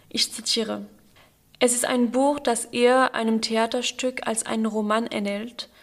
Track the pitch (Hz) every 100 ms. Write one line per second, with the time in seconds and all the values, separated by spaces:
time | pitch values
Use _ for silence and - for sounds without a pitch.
0 | - - - - 220 233 214 208 202 -
1 | _ _ _ _ _ - 247 240 - 254
2 | 240 254 277 285 247 226 - 240 240 254
3 | 262 - 226 226 226 220 226 247 240 -
4 | 254 254 - 226 - 226 220 214 214 214
5 | 233 220 202 202 233 - - _